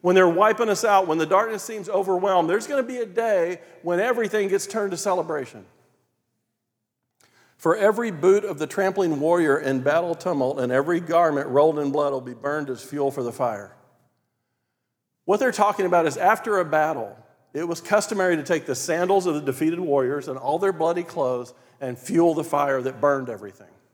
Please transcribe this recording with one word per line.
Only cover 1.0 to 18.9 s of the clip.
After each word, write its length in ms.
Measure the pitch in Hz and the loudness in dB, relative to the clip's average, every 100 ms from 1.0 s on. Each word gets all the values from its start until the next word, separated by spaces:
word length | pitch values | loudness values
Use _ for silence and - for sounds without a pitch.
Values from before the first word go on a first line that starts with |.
| 180 | 4
when 120 | 160 | 0
the 60 | 156 | 2
darkness 380 | 190 226 214 | 2 2 -4
seems 240 | - 214 180 | -8 -10 -4
overwhelmed, 640 | 196 190 185 196 185 165 | -4 0 0 2 2 2
there's 180 | 202 220 | 0 -2
gonna 160 | 285 | -4
be 140 | 240 247 | -4 -6
a 80 | 226 | -6
day 560 | 180 226 196 170 180 - - | -2 0 0 0 -4 -14 -12
when 200 | 170 175 | -4 0
everything 480 | 226 240 214 214 196 | 0 0 0 -2 0
gets 180 | 190 - | -2 -2
turned 240 | 220 202 | -4 -4
to 60 | 180 | -4
celebration." 680 | 202 185 165 156 127 110 95 _ _ _ _ _ _ _ _ _ _ _ _ _ _ _ _ _ _ _ | -2 -2 -2 -6 -8 -14 -20 _ _ _ _ _ _ _ _ _ _ _ _ _ _ _ _ _ _ _
"For 220 | 165 196 | 0 4
every 340 | 208 214 233 | 4 2 -2
boot 320 | 165 175 202 | 0 4 4
of 160 | 208 151 | 2 -6
the 80 | 147 | -6
trampling 540 | - 196 190 180 147 | -2 -2 0 0 0
warrior 360 | 156 175 160 139 | 2 2 4 2
in 260 | 143 135 | 2 0
battle 320 | 131 156 175 165 | 2 0 0 -4
tumult 440 | 185 151 131 143 | -4 -2 -2 -2
and 100 | 123 | 0
every 300 | 127 147 175 | 0 0 -2
garment 480 | 170 165 165 147 143 | 0 2 2 0 0
rolled 320 | 131 156 151 | 4 4 2
in 140 | 143 | -2
blood 180 | 143 143 | -2 -2
will 80 | 139 | -4
be 140 | 127 | -8
burned 360 | 120 139 151 139 | -8 -6 -6 -6
as 140 | 120 | -10
fuel 260 | - 143 139 | -8 -4 -4
for 140 | 139 | -2
the 80 | 120 | -8
fire." 420 | 110 127 104 98 - _ _ _ _ _ _ _ _ _ _ _ _ _ _ | -2 -4 -4 -12 -20 _ _ _ _ _ _ _ _ _ _ _ _ _ _
What 160 | - 202 | -2 2
they're 140 | 262 | 2
talking 320 | - 208 208 185 | 2 0 2 2
about 200 | 175 160 | 2 2
is 120 | 135 | 2
after 420 | 180 214 233 202 | 2 2 0 -2
a 60 | 170 | 0
battle, 500 | 156 156 143 107 - _ _ _ | 0 0 -2 -8 -14 _ _ _
it 120 | 143 170 | -8 -6
was 140 | 170 | -6
customary 560 | - 208 - 214 185 165 | 0 0 0 0 0 0
to 80 | |
take 220 | 135 165 - | 0 -4 -2
the 100 | 127 | -6
sandals 520 | - | -2